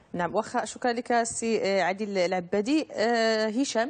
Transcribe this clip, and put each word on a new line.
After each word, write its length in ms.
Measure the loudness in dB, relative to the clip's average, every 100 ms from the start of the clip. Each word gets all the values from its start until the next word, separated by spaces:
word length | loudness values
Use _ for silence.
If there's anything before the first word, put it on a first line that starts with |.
| -10
نعم، 220 | -6 -2 -2
واخا، 300 | -2 -4 -6
شكرا 280 | -4 -4
لك 300 | -2 0 0
سي، 380 | 0 -2 -2 0
آه، 180 | 2 2
عادل 360 | 2 0 -2 0
العبادي. 720 | 2 0 0 -2 2 0 0
آه، 560 | 0 2 4 2 2 0
هشام، 420 | 0 0 0